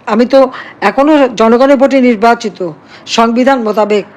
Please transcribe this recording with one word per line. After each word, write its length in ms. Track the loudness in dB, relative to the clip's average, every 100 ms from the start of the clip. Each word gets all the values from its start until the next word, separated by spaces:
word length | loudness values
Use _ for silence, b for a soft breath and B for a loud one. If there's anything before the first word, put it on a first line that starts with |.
| -4
আমি 180 | -2 2
তো 120 | 2 2 B B B
এখনও 340 | -4 0 2 2 0
জনগণের 480 | 0 0 2 2 2
ভোটে 220 | 2 2
নির্বাচিত, 580 | 0 2 0 0 -4 -8 -12 -12 B B -8
সংবিধান 520 | -2 0 0 0 0
মোতাবেক। 420 | -2 -2 -2 -2 -4